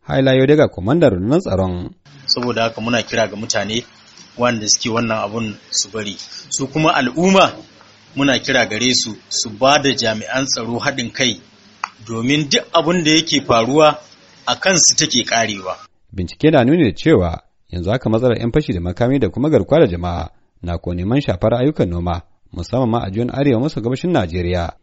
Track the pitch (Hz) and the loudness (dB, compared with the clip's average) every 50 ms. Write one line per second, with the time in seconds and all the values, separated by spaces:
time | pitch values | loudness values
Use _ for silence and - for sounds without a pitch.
0 | _ - 147 139 135 135 131 131 131 135 151 151 139 101 - - 90 104 143 175 | _ -2 0 2 4 4 4 4 6 6 6 4 4 2 0 -4 -2 0 2 4
1 | 165 127 101 90 95 110 143 180 196 - 95 92 95 - 90 90 90 - - _ | 4 4 4 2 0 0 0 0 0 0 0 0 0 -2 -2 -6 -8 -10 -14 _
2 | _ - - - - - - - 123 123 113 110 113 117 117 - 107 117 123 113 | _ -20 -20 -14 -6 -4 -4 -2 -2 -2 0 0 -2 -2 -2 -4 -4 -2 -2 -2
3 | 104 - 120 120 110 98 101 101 113 113 - 107 98 101 110 117 - - _ - | -2 -2 0 0 0 0 -2 -10 -10 -6 -4 -4 -4 -2 -6 -6 -6 -8 _ -20
4 | - - - - - - - 117 120 123 120 110 107 101 - - - 123 110 117 | -20 -20 -20 -20 -20 -20 -6 -2 0 0 0 -2 -2 -4 -4 -2 -2 -4 -2 -2
5 | 117 113 110 110 101 104 104 117 113 107 101 - - - - - - 98 104 110 | -2 -2 -2 -4 -4 -4 -6 -6 -6 -6 -10 -14 -16 -8 -6 -6 -6 -6 -8 -8
6 | 107 104 90 - - - - - - - - - 135 131 - 156 156 160 - 147 | -8 -8 -10 -14 -16 -20 -20 -20 -14 -10 -8 -6 -6 -4 -4 -2 0 0 0 0
7 | 131 123 127 156 175 190 196 196 170 120 - - - - _ - - - - _ | -2 -2 -2 0 2 4 6 6 4 4 0 -8 -20 -20 _ -20 -20 -20 -20 _
8 | _ _ - 135 139 143 127 117 - - 135 127 113 101 107 110 120 127 123 - | _ _ -6 -2 0 0 0 0 -2 0 0 0 0 0 -2 -2 0 0 0 0
9 | - 113 104 95 - _ - - - 113 104 101 127 135 147 147 135 139 127 120 | -2 -4 -10 -12 -12 _ -8 -6 -6 -8 -4 0 2 4 4 4 2 0 0 0
10 | 117 110 110 110 101 - 120 131 139 139 - 127 113 110 120 113 107 143 135 131 | -2 -2 -2 -4 -6 -6 -4 -4 -2 -2 -4 -6 -4 -6 -6 -4 -4 -4 -4 -4
11 | 120 110 - - 131 123 101 - - - _ _ _ - - _ - - _ _ | -8 -8 -4 -2 -2 -2 -2 -4 -12 -20 _ _ _ -20 -14 _ -14 -14 _ _
12 | 110 110 117 113 117 127 143 151 156 135 220 240 - - - 170 156 156 180 180 | -14 -10 -6 -4 0 0 0 0 0 0 -2 -2 -2 0 0 2 2 2 0 2
13 | 165 151 156 165 165 - 156 139 139 - 123 117 113 120 135 156 151 151 143 - | 2 4 2 2 2 0 -2 -2 0 2 2 2 2 2 4 6 6 4 4 2
14 | - - - _ - _ - - - - 123 - - 190 190 165 - - - - | -12 -20 -20 _ -20 _ -20 -10 -6 -6 -4 0 0 0 2 4 2 2 2 2
15 | 160 - - 123 107 - - 117 113 107 104 98 92 90 87 - - _ _ _ | -2 0 0 -2 0 0 0 0 0 -2 -4 -6 -8 -8 -10 -10 -14 _ _ _
16 | _ _ - 92 90 85 - _ - 156 165 139 113 123 156 180 156 107 85 - | _ _ -8 -8 -8 -8 -4 _ 2 4 6 6 6 6 4 4 4 2 0 0
17 | - 156 160 107 87 82 82 - _ _ _ _ _ _ - 87 85 87 110 127 | 2 4 4 4 4 0 -2 -8 _ _ _ _ _ _ -8 -6 -2 -2 -2 -2
18 | - 110 110 117 123 127 113 - 120 127 - 151 151 - 110 87 85 90 - - | 0 0 0 2 2 2 2 2 -2 0 0 0 0 0 -4 -4 -4 -4 -2 0
19 | 120 123 135 139 - 92 - 117 131 156 151 117 92 - 139 160 170 104 87 85 | 0 2 2 2 0 0 0 -2 0 2 2 2 4 4 4 4 4 4 2 -4
20 | 87 87 87 - 80 85 _ _ _ _ _ _ - 87 85 82 - 87 90 90 | -4 -4 -4 -6 -8 -10 _ _ _ _ _ _ -6 -6 -6 -6 -6 -6 -6 -4
21 | 90 101 123 143 139 - 98 87 - 113 117 120 127 143 147 - 123 92 85 87 | -2 0 0 0 0 0 -2 0 0 0 2 2 0 0 0 0 -2 -2 -2 -4
22 | 87 87 82 85 - _ _ _ _ _ - 90 87 - - 127 131 110 113 117 | -4 -4 -4 -6 -8 _ _ _ _ _ -12 -12 -8 -4 -2 0 0 0 0 -2
23 | - 95 95 110 120 123 - 127 143 143 123 110 127 156 - - 104 120 131 131 | -4 -4 -4 -4 -4 -4 -2 0 2 2 2 2 0 -2 -4 -4 -4 -4 -4 -2
24 | - 180 175 139 95 82 85 92 87 87 90 90 85 82 - _ | -2 0 0 0 0 -2 -4 -4 -2 -2 -2 -2 -4 -6 -8 _